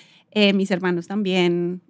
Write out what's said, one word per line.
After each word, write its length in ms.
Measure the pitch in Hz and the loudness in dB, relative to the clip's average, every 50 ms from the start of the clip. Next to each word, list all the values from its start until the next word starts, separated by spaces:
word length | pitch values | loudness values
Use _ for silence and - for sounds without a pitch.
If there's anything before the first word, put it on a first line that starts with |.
| - _ _ _ _ _ | -18 _ _ _ _ _
Eh, 200 | - 214 208 202 | 0 2 4 4
mis 200 | 202 196 196 196 | 4 2 0 0
hermanos 360 | 196 175 185 180 175 170 170 | -2 -2 -2 -2 -2 -4 -4
también, 720 | - 196 214 202 185 185 185 175 180 175 175 175 175 180 180 - | -6 -6 -4 -4 -2 0 0 2 2 0 0 -2 -4 -6 -8 -14